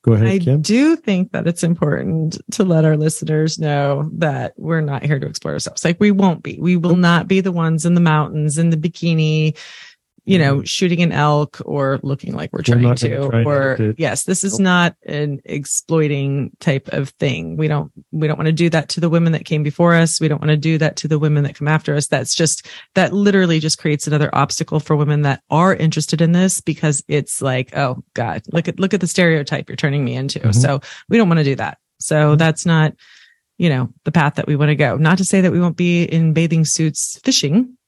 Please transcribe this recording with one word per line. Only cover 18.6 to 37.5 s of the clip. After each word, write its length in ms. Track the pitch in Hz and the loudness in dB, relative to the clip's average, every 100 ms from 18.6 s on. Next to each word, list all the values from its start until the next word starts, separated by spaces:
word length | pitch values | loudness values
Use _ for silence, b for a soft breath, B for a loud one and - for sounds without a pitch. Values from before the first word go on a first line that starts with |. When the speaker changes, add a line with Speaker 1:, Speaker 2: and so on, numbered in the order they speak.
| 170 | 2
Speaker 2:
that 180 | 160 143 | 0 -2
to 100 | - | -4
the 80 | 165 | 0
women 260 | 170 165 | 2 2
that 120 | 156 - | -2 -2
came 160 | 156 | -2
before 320 | 147 - 170 | -2 2 4
us. 260 | 170 165 - | 6 4 0
We 80 | 160 | -2
don't 140 | 151 | 0
wanna 160 | 156 151 | 0 0
do 220 | 156 160 | 0 0
that 160 | 151 - | 0 -2
to 120 | 147 | -4
the 120 | 156 | 0
women 240 | 151 151 | 2 0
that 100 | 143 | 0
come 140 | - 147 | -4 -2
after 280 | 156 - 147 | 0 0 -4
us. 120 | - | -2
That's 260 | 139 - | -4 -2
just, 320 | - 160 - B B B - | -2 -2 -2 B B B 0
that 180 | 170 | 0
literally 460 | 190 202 190 180 160 | 2 2 4 2 2
just 180 | 156 - | 0 -2
creates 300 | 156 147 - | -2 -2 0
another 240 | 147 151 | 0 0
obstacle 460 | - 143 - 165 151 | 0 -2 -2 -4 -4
for 160 | - 151 | 0 0
women 260 | 151 147 | 2 2
that 220 | 143 - _ | 0 -2 _
are 240 | 147 185 - | 2 2 2
interested 460 | 160 170 - 156 | 0 -2 -4 0
in 100 | 165 | 2
this, 280 | 175 185 - | 4 2 0
because 440 | - 147 156 143 - | -6 -2 -2 -2 -2
it's 320 | 147 139 - | -4 -4 -6
like, 340 | 135 127 127 151 | -4 -4 -4 -4
"Oh 260 | 135 127 - - | -4 -4 -10 -6
God, 260 | 117 85 - | -6 -6 -4
look 160 | 170 170 | -4 -4
at, 120 | - | -4
look 160 | 190 202 | -2 0
at 60 | |
the 60 | 175 | -2
stereotype 600 | - 175 160 143 151 - | 2 2 2 -2 -6 -8
you're 60 | 139 | -4
turning 280 | 156 143 | -2 -2
me 120 | 123 127 | -2 -4
into." 240 | 135 - | -6 -2
Speaker 1:
Mm-hmm. 120 | 113 | 0
Speaker 2:
So 260 | 107 139 139 B B - | 2 2 0 B B 0
we 100 | 233 | 2
don't 120 | 196 | 4
wanna 140 | 165 | 4
do 120 | 139 117 | 2 0
that. 200 | 95 - _ _ | -6 -10 _ _
So 160 | - 156 151 | -2 2 4
Speaker 1:
Mm-hmm. 80 | 151 | 4
Speaker 2:
that's 280 | 160 160 175 | 4 2 2
not, 280 | 160 156 - b b b b _ - | 2 2 -2 b b b b _ -2
you 100 | 175 | 0
know, 240 | 131 120 - - | 0 -4 -6 -2
the 60 | |
path 220 | 170 147 - | 2 2 0
that 120 | - | -2
we 80 | 139 | 0
wanna 180 | 147 151 | 2 2
go. 220 | 139 113 | 0 2
Not 220 | 156 185 | 2 2
to 40 | |
say 180 | 185 196 | 2 2
that 100 | 185 | 4
we 80 | 175 | 2
won't 180 | 175 165 | 0 0
be 240 | 175 175 | 0 2
in 300 | 170 165 165 | 0 2 2
bathing 320 | 151 165 160 156 | 2 2 2 0
suits 540 | - 160 - - - | 0 -2 -2 -8 -4
fishing 540 | - 254 143 | -2 0 2